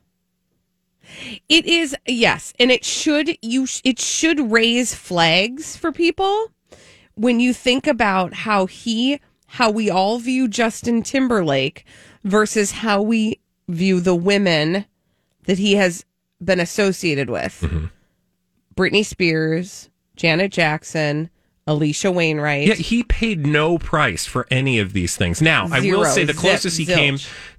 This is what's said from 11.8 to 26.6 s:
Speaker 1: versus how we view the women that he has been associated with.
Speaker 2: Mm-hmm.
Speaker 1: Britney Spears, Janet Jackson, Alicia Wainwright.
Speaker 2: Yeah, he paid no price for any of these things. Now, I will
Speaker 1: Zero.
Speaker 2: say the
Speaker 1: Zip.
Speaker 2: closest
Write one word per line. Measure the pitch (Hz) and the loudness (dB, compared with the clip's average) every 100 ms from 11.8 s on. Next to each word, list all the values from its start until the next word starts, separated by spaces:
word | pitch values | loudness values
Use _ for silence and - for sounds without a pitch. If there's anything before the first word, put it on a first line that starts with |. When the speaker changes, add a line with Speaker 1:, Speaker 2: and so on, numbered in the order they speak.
| - - - - | -20 -20 -20 -12
Speaker 1:
versus | 196 214 214 214 196 | 0 2 2 0 -2
how | - 220 202 | -2 0 0
we | 214 226 214 - _ _ - | 2 2 0 -4 _ _ -8
view | 170 190 180 | 0 2 2
the | 180 175 | 2 2
women | 180 202 190 160 156 190 - _ _ _ _ _ - | 2 2 2 2 2 -2 -6 _ _ _ _ _ -2
that | 185 | 0
he | 208 | 2
has | 202 185 175 - _ _ - | 4 2 0 -12 _ _ -8
been | 175 180 | -2 0
associated | 170 - 196 185 175 143 123 | 0 0 0 0 -2 -2 -2
with. | 95 - - | -4 -6 -6
Speaker 2:
Mm-hmm. | 80 82 80 - _ _ _ _ _ _ _ - | -4 -4 -6 -12 _ _ _ _ _ _ _ -2
Speaker 1:
Britney | 185 196 | 0 0
Spears, | 208 - 175 160 160 160 185 - - _ _ - | -2 -2 0 0 0 -2 -6 -14 -20 _ _ -4
Janet | 165 160 196 | 0 0 0
Jackson, | 185 156 156 - 165 147 147 165 _ _ _ - | 0 0 -2 -4 -4 -2 -2 -6 _ _ _ -4
Alicia | 151 151 147 196 | 0 0 0 0
Wainwright. | 180 160 151 147 143 160 | 0 0 0 -2 0 2
Speaker 2:
Yeah, | 196 | 0
he | - 233 | 0 0
paid | - - 226 180 143 | 0 0 -2 -2 0
no | 151 156 165 | 2 2 0
price | - 156 135 82 - | 0 0 0 -2 -6
for | 127 - | -6 -2
any | 127 135 117 | -2 0 0
of | 95 | 0
these | 98 87 - | -2 -2 0
things. | 90 85 | -2 2
Now, | 160 143 90 | 2 2 0
I | 160 | 0
will | |
Speaker 1:
Zero. | 151 190 160 | 2 2 2
Speaker 2:
say | 196 | 2
the | 151 | 0
Speaker 1:
Zip. | 156 | 0
Speaker 2:
closest | 180 180 | 2 2